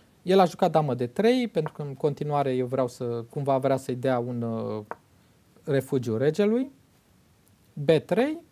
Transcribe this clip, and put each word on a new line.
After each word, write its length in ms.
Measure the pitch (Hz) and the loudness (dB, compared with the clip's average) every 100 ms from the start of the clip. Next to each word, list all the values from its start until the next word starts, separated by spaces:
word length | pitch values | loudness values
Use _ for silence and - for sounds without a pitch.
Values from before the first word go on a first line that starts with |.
| _ _ | _ _
El 180 | 180 190 | 2 4
a 60 | 180 | 4
jucat 260 | - 180 | 2 2
damă 220 | 156 147 | 2 2
D 160 | 120 120 | 0 -2
trei, 340 | - 220 254 240 | 0 2 2 0
pentru 260 | - 160 | -2 -4
că 80 | - | -6
în 120 | 143 | -12
continuare 640 | 135 151 135 147 143 135 127 | -2 -2 -2 -2 0 0 0
eu 100 | 123 | 0
vreau 220 | 131 123 | -2 -2
să, 180 | - 120 | -4 -6
cumva 520 | 117 117 151 139 135 | -6 -6 -4 0 2
vrea 200 | 135 131 | 2 0
să-i 180 | - 127 | -2 -2
dea 240 | 131 123 | 0 0
un, 220 | 120 120 | -2 -4
uh, 420 | 117 113 113 107 104 - _ _ _ _ _ _ | -4 -4 -6 -8 -10 -16 _ _ _ _ _ _
refugiu 540 | - 139 135 139 117 110 | -2 -2 0 -2 0 0
regelui. 540 | 143 156 208 240 269 - _ _ _ _ _ _ _ _ _ | 0 2 2 2 -2 -8 _ _ _ _ _ _ _ _ _
B 160 | - 143 156 - | -4 2 2 2
trei. 340 | 185 285 330 - | 0 0 -2 -12